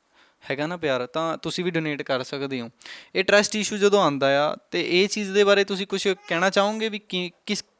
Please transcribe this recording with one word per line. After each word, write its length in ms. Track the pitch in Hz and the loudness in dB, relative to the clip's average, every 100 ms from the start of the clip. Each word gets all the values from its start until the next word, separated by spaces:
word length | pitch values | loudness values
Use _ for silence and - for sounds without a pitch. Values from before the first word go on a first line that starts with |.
| _ _ _ _ - | _ _ _ _ -8
ਹੈਗਾ 180 | 135 151 | -4 -4
ਨਾ 100 | 175 | -4
ਪਿਆਰ, 280 | 156 127 123 | -2 -2 -2
ਤਾਂ 320 | 160 165 156 | -4 -4 -4
ਤੁਸੀਂ 280 | 165 185 180 | -6 -4 -2
ਵੀ 60 | |
ਡੋਨੇਟ 300 | 165 156 143 | -2 -4 -6
ਕਰ 220 | 147 131 | -4 -4
ਸਕਦੇ 380 | 127 139 139 131 | -4 -6 -6 -6
ਹੋ। 80 | 117 - - - - 185 | -8 -14 -20 -20 -8 -2
ਇਹ 80 | |
ਟਰਸਟ 320 | 190 202 208 214 | 4 4 4 0
ਇਸ਼ੂ 220 | 196 214 | -4 2
ਜਦੋਂ 240 | 202 202 | 4 6
ਆਉਂਦਾ 480 | 160 139 139 139 151 | 4 2 2 2 0
ਆ, 60 | - _ | -2 _
ਤੇ 320 | 175 - 175 | -6 0 2
ਇਹ 40 | 202 | 2
ਚੀਜ਼ 240 | 214 196 | -2 -2
ਦੇ 120 | 202 | 2
ਬਾਰੇ 200 | 202 202 | 4 4
ਤੁਸੀਂ 240 | 196 190 196 | 2 -2 -4
ਕੁਛ 200 | 196 202 | -2 -2
ਕਹਿਣਾ 420 | 185 - 170 190 | -2 -2 0 2
ਚਾਹੋਗੇ 400 | 202 202 220 220 | 2 2 0 -6
ਵੀ 100 | 208 | -6
ਕੀ, 320 | - 185 180 _ - | -8 -6 -6 _ -6
ਕਿਸ, 200 | 202 - _ | -6 -6 _